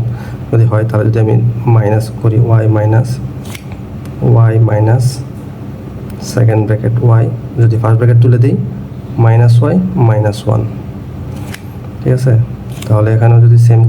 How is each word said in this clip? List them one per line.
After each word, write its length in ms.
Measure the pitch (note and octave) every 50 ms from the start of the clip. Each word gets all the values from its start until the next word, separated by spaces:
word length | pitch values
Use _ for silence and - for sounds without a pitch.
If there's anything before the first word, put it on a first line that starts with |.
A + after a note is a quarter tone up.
| - - - - - - - - - -
যদি 140 | B2+ A#2 A2+ A2+
হয়, 120 | G#2+ G#2+ A2 A#2
তাহলে 140 | - G#2+ G#2+ A2+
যদি 100 | A2 A2+ A2
আমি 100 | G#2+ A2 A#2 A#2+ - - - - B2 A#2
মাইনাস 300 | A2+ G#2+ G#2 G#2+ G#2+ A2 - - -
করি 160 | - A2+ G#2+ A#2 A#2
ওয়াই 180 | A2+ A2+ A2 A2 A2 G#2+
মাইনাস 320 | G#2+ G#2 G#2+ A2 A#2 - - - - - - - - - - - - - - - - - - - - - - - - C3 B2
ওয়াই 220 | A#2+ A#2 A#2 A2 A2+ A2+ A2+ G#2
মাইনাস 360 | G#2 G#2 G#2+ A2 A#2+ C3+ A#2+ B2+ - - - - - - - - - - - - - - - - - - - - - - - - -
সেকেন্ড 280 | - A#2 A2+ A2 G#2+ G#2+
ব্র্যাকেট 280 | G#2+ G#2+ - - A#2 A#2 - A#2+
ওয়াই, 200 | A#2+ A#2 A2+ A#2 A#2 A#2 - - - - -
যদি 140 | A#2 A2+ A2+ A2
ফার্স্ট 160 | A2+ A2 A2+ A2+
ব্র্যাকেট 180 | B2 A#2+ A#2+ A#2 B2
তুলে 140 | B2 A#2+ A#2 B2
দিই 120 | C#3+ - - - - - - - - - - - - - - A#2
মাইনাস 280 | A2+ A2+ A#2 A#2+ A#2+ A#2 A#2+
ওয়াই 140 | D3 D3 F3 F#3 F#3 F#3 - - B2 A2+
মাইনাস 280 | G#2+ G#2+ G#2 G#2 G2+ - -
ওয়ান, 140 | - - A2 A2+ - - - - - - - - - - - - - - - - - - - - - - - - - - -
ঠিক 120 | - C3 B2+
আছে? 160 | B2+ B2+ C3 A2+ A2+ A#2+ - - - - - - - -
তাহলে 220 | - G#2+ G#2+ G#2+ A2 A2+
এখানেও 240 | A2+ A#2 A#2 A#2 A#2 A#2
যদি 120 | A#2 A#2+ - -
সেম 140 | A#2 A#2 A#2 A#2